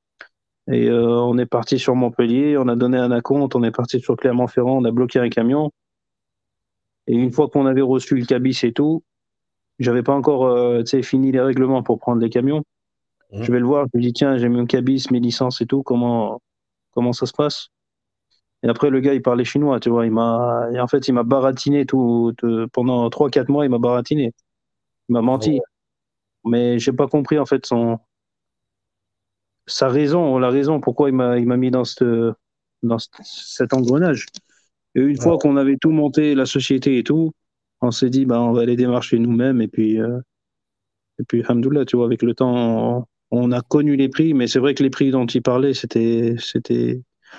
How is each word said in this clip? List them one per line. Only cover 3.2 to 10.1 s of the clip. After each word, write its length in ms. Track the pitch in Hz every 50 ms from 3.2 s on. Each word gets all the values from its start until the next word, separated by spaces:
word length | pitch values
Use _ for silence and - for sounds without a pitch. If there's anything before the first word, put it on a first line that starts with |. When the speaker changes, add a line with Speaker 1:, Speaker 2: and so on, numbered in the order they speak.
| 117 - 139 143 143 135 -
Speaker 1:
on 80 | 123 120
est 80 | 113
parti 300 | 113 - 120 - - 123
sur 160 | - - 123
Clermont-Ferrand, 640 | - - 131 120 120 123 117 - - 120 123 131 131
on 60 | 123
a 60 | 117
bloqué 300 | 113 120 127 123 - 135
un 80 | 123 117
camion. 420 | 110 - 113 117 135 147 151 151 - _ _ _ _ _ _ _ _ _ _ _ _ _ _ _ _ _ _ _ _ _ _ _ _ _ _ -
Et 40 | 120
une 180 | 117 127 127 123
fois 160 | - 151 139
qu'on 160 | - 143 139
avait 160 | 135 131 131
reçu 360 | 139 127 131 131 - - 143
le 100 | 131 120
cabis 340 | - 135 123 127 135 123 - -
et 80 | 117 113
tout, 280 | - 143 151 160 165 - _ _ _ _ _ _ _ _ _ _ _ _ _ _ -
j'avais 240 | 120 120 120 123 113
pas 100 | -